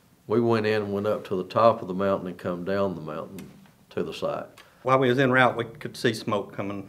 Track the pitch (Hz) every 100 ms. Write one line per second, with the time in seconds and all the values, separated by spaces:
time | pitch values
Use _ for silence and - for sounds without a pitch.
0 | _ _ - 110 117 113 107 107 101 101
1 | 104 95 - 92 - 113 117 110 92 92
2 | 98 95 90 87 95 87 90 98 98 82
3 | 78 78 - 95 - - - _ _ -
4 | 120 - - - - - - _ 127 135
5 | 127 127 131 127 123 113 113 - 120 -
6 | 123 110 - 104 98 - 98 101